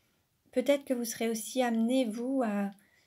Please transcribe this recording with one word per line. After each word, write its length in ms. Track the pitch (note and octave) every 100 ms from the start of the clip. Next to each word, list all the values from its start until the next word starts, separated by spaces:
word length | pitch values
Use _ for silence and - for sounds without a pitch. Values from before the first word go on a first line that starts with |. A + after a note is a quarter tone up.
| _ _ _ _ _
peut-être 320 | - B3+ C#4+
que 100 | C#4+
vous 120 | B3 A#3
serez 220 | - A3+
aussi 320 | A3+ - B3+
amené, 420 | B3 A3+ A3+ C4
vous, 380 | B3 G#3+ A#3+ C4+
à, 260 | A3+ G3+ G3+ G3 _ _